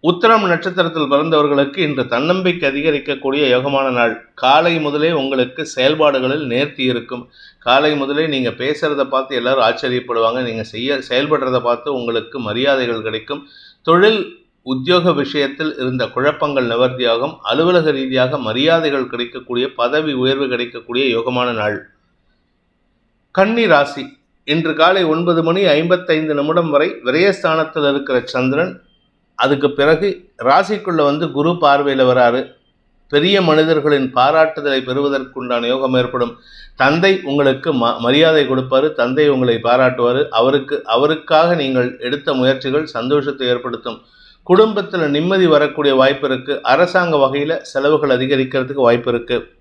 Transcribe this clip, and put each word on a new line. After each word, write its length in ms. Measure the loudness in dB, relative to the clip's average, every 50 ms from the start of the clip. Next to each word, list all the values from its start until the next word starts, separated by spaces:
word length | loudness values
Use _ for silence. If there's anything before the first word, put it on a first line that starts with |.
உத்திரம் 460 | 0 0 0 2 4 4 4 4 2
நட்சத்திரத்தில் 640 | 0 -2 -2 -2 -6 -2 -2 -2 -2 0 -2 -2 2
பிறந்தவர்களுக்கு 680 | 2 0 2 2 2 2 2 2 2 2 0 0 -2 -4
இன்று 280 | -2 -2 -2 -4 -4
தன்னம்பிக்கை 640 | -2 -2 -2 0 0 -2 0 0 -2 -2 -2 -2 -4
அதிகரிக்கக்கூடிய 800 | -2 -2 -2 -2 -2 -2 -4 -6 -8 -4 -4 -4 -2 0 2 2
யோகமான 420 | 2 2 0 0 -2 0 0 0
நாள். 400 | 0 0 0 0 0 -4 -12 _ _
காலை 460 | -2 2 4 4 4 4 2 0 -2
முதலே 320 | -2 -2 -2 0 0 0 0
உங்களுக்கு 540 | 0 -2 -2 0 -2 -2 -2 -4 -10 -12
செயல்பாடுகளில் 800 | -10 -4 0 0 2 2 4 2 2 2 2 0 0 -2 -2 -4 -4
நேர்த்தி 320 | -2 -2 -4 -4 -4 -4
இருக்கும். 480 | -2 -2 -2 -2 -6 -8 -12 -12 -12 _ _ _ -20 -20 _ _
காலை 380 | -2 0 2 2 2 2 0
முதலே 300 | 0 -2 -2 -2 -2 -2
நீங்க 240 | -2 -2 -2 -2 -4
பேசுறத 540 | -4 -4 -4 -4 -4 -2 -2 -4 -2 -2 -4
பார்த்து 320 | -2 -2 -4 -4 -2 -6
எல்லாரும் 280 | -4 0 0 2 2 2
ஆச்சரியப்படுவாங்க. 760 | 2 0 0 -4 -4 -4 -4 -4 -4 -2 0 0 0 0 -2 -6
நீங்க 200 | -6 -6 -8 -8
செய்ய, 380 | -10 -10 -8 -4 -4 -4 -4 -4 -4
செயல்படுறத 520 | -2 -2 0 0 -2 -2 0 0 -2 -2
பார்த்து 340 | 0 -2 -4 -2 -4 -6 -6
உங்களுக்கு 440 | -4 -4 -2 -4 -4 -4 -6 -10 -8
மரியாதைகள் 640 | -4 -2 -2 0 2 2 2 0 0 -2 -4 -4 -4
கிடைக்கும். 460 | -6 -6 -8 -8 -8 -10 -10 -10 -18 -20 -20 -20 -20 _ _ _
தொழில் 600 | 2 4 6 6 4 4 2 -2 -8 -12 _ _ _ _ _ _
உத்தியோக 500 | -6 -6 -4 0 0 0 2 2 2 0
விஷயத்தில் 640 | 0 -2 -2 -2 -2 -2 -2 -4 -6 -6 -6 -6
இருந்த 320 | -4 -6 -6 -4 -4 -6
குழப்பங்கள் 600 | -4 -4 0 0 0 0 0 -4 -2 0 -2 0
நிவர்த்தியாகும். 680 | 0 0 0 0 0 0 -2 0 0 0 0 -2 -4 -6 -8 -6
அலுவலக 480 | -4 0 0 2 2 2 2 2 2
ரீதியாக 480 | -2 -2 -4 -2 0 0 0 0 0 -4
மரியாதைகள் 680 | -4 -4 -2 0 2 2 2 2 2 0 -2 -2 -4 -4
கிடைக்கக்கூடிய, 680 | -6 -8 -8 -8 -8 -14 -10 -6 -4 -2 -2 -4 -2
பதவி 380 | -2 -2 0 0 0 -2 -2 -2
உயர்வு 360 | -2 0 0 0 0 -2 -4
கிடைக்கக்கூடிய 680 | -2 -4 -6 -8 -10 -16 -12 -6 -4 -2 0 0 0 -2
யோகமான 340 | -2 -2 -2 -2 -2 -2 -2
நாள். 380 | -2 -4 -4 -4 -6 -10 _ _ _ _ _ _ _ _ _ _ _ _ _ _ _ _ _ _ _ _ _ _ _ _ _ _ _ _ _
கன்னி 360 | _ 0 2 2 2 0 2
ராசி. 520 | 4 4 4 2 0 -4 -10 -12 -12 -14 _ _ _ _ _ _
இன்று 300 | -2 -2 0 0 -2 0
காலை 300 | 2 4 4 4 2 2
ஒன்பது 380 | 0 0 0 0 0 0 0 2
மணி 220 | 0 0 2 2
ஐம்பத்தைந்து 680 | 2 2 2 2 0 0 -2 0 -2 -2 -2 0 -2 -2
நிமிடம் 360 | -2 0 0 0 0 0 0
வரை 180 | 0 0 0 0 -4 -6 -4
விரயஸ்தானத்தில் 840 | -2 0 2 2 2 0 0 -2 -2 0 0 -2 -4 -4 -2 -2 0
இருக்கிற 320 | 0 -2 -2 -2 -2 -2 -2
சந்திரன், 580 | -2 -4 -2 -2 0 0 0 -2 -4 -6 -14 _ _ _ _ _ _ _ _ _ _ _
அதுக்கு 360 | -2 0 0 0 2 0 -2
பிறகு 580 | 0 0 2 2 2 2 0 -4 -4 -6 -12 _ _ -4
ராசிக்குள்ள 640 | 0 2 2 2 2 0 -4 -6 -4 -4 0 0 2
வந்து 260 | 2 0 -2 -4 -6
குரு 200 | -4 -2 0 0
பார்வையில 540 | 0 2 2 4 4 4 2 0 2 2 2
வராரு. 480 | 2 4 4 4 4 2 0 -4 -6 -14 _ _ _ _ _ _ _ _ _ _ _
பெரிய 340 | 0 0 2 2 2 2 2
மனிதர்களின் 680 | 2 4 4 4 2 2 0 2 2 2 2 0 -2 0
பாராட்டுதலை 680 | 2 2 4 4 4 2 2 0 -4 -4 -2 -2 -2
பெறுவதற்குண்டான 840 | -2 -2 -4 -2 -2 -2 -2 -4 -6 -8 _ -12 -6 -4 -4 -2 0
யோகம் 280 | -2 -2 -2 0 0 0
ஏற்படும். 420 | 0 0 0 -2 -2 -4 -4 -4 -14 _ -20 -20 -20 -20 -20 -4
தந்தை 440 | 0 2 2 2 4 4 2 2 2 -2
உங்களுக்கு 500 | -4 0 2 2 2 2 0 -2 -2 -2
ம-, 260 | 0 0 0 0 0
மரியாதை 480 | 0 2 4 4 4 6 4 4 2
கொடுப்பாரு, 460 | 2 0 -2 -2 0 0 2 2 0 0
தந்தை 360 | -2 -2 0 2 2 2 2
உங்களை 260 | 2 2 2 0 0
பாராட்டுவாரு. 760 | 0 2 2 2 4 4 2 2 0 0 0 0 0 -2 -2
அவருக்கு, 560 | 0 2 2 2 2 0 -2 -2 -8 -8 -4
அவருக்காக 720 | -2 0 2 2 2 0 -2 -2 2 2 4 4 4 2
நீங்கள் 440 | 0 -2 -2 0 0 -2 -2 -4 -6
எடுத்த 340 | -6 -6 -6 -4 -4 -4 -2
முயற்சிகள் 540 | 0 2 0 0 0 -4 -2 -2 -2 -4
சந்தோஷத்தை 600 | -4 -6 -6 -2 0 0 0 0 -2 -6 -4 -2
ஏற்படுத்தும். 560 | -2 -2 -2 -4 -8 -10 -8 -10 -12 -12 -12 _ _ _ _ -20 -20 _ _ _ 2
குடும்பத்துல 600 | 4 4 4 4 2 -4 -6 -4 -4 -2 -2 0
நிம்மதி 380 | 0 0 0 0 2 2 4
வரக்கூடிய 480 | 4 4 4 4 2 -2 0 0 2 4
வாய்ப்பு 340 | 4 4 4 2 0 -2 -4
இருக்கு. 340 | -4 -4 -4 -6 -8 -4 0
அரசாங்க 540 | 2 2 4 2 2 2 0 0 2 2
வகையில 400 | 2 2 2 2 -2 -2 -2 -4
செலவுகள் 600 | -6 -6 -6 -6 -2 0 2 2 2 2 0 0 0
அதிகரிக்கிறதுக்கு 560 | 0 0 0 0 0 -2 -2 -4 -4 -4 -2
வாய்ப்பு 360 | 0 2 2 2 2 0 -2
இருக்கு. 380 | -4 -4 -2 -4 -4 -6 -6 -8 _ _